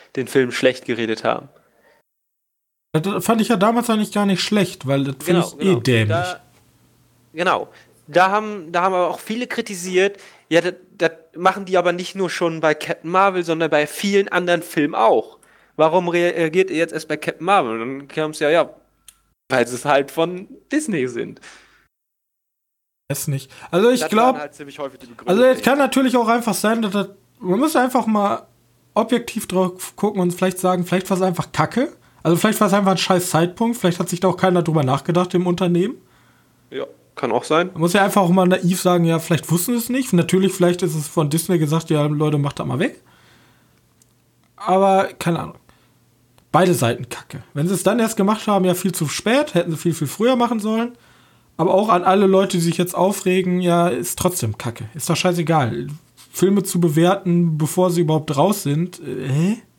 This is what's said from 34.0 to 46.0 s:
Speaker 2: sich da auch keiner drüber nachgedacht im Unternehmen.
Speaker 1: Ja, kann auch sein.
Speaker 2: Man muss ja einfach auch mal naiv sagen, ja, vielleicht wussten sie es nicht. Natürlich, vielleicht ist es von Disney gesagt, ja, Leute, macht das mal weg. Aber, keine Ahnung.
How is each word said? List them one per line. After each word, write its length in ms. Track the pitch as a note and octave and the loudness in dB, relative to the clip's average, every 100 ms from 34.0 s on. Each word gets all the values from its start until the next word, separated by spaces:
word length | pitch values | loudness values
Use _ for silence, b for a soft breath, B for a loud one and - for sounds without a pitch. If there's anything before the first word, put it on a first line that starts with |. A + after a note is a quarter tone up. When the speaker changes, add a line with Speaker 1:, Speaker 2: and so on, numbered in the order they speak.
| F3 | -6
Speaker 2:
sich 100 | F3 | -2
da 80 | F#3+ | -2
auch 60 | F3+ | 2
keiner 240 | F#3+ F3 | 2 2
drüber 200 | D#3 D#3 | 2 0
nachgedacht 500 | C3 C#3 - F3 F3+ F3+ | 0 0 0 0 0 0
im 120 | F3+ | 0
Unternehmen. 480 | F3+ F#3 F3 G3+ - b b b b b _ _ | 0 0 2 0 -4 b b b b b _ _
Speaker 1:
Ja, 160 | C3 - - _ - | -10 -10 -12 _ -6
kann 160 | - | 0
auch 140 | A#2 - | 0 2
sein. 240 | D#3+ F3+ | 2 2
Speaker 2:
Man 80 | D#3+ | 0
muss 120 | E3+ | 2
ja 100 | G3+ | 4
einfach 180 | G3 G3+ | 4 4
auch 80 | F3 | 4
mal 160 | F#3 F3+ | 4 4
naiv 340 | F#3 F3 F#3 | 4 2 0
sagen, 240 | F3+ F3 E3 | 2 2 2
ja, 140 | E3 | 0
vielleicht 300 | D#3+ D#3+ - | 0 -2 0
wussten 220 | E3+ F3 | -2 0
sie 60 | A#3+ | -4
es 120 | A#3 | -2
nicht. 220 | B3+ B3+ | -4 0
Natürlich, 380 | F3 E3 F#3 G3 | 0 2 2 2
vielleicht 300 | - F3 F3 | 2 2 2
ist 120 | F3 D#3 | -2 -4
es 120 | C#3+ | -4
von 220 | - D3 | -2 0
Disney 280 | D#3+ - F3 | -2 0 0
gesagt, 300 | D3+ D#3+ E3 | 2 -2 0
ja, 160 | D#3 D3+ | 0 0
Leute, 320 | D3+ D3+ D3 | 0 0 0
macht 220 | C#3 - | -2 -4
das 80 | - | -6
mal 100 | C3 | -2
weg. 220 | B3 - _ b b b b b b b _ _ _ _ _ _ _ _ | -4 -6 _ b b b b b b b _ _ _ _ _ _ _ _
Aber, 540 | - F#3+ G3 F#3+ - - | 0 2 4 2 0 -4
keine 200 | F3 D#3+ | -4 -4
Ahnung. 160 | - - _ b b b | -6 -16 _ b b b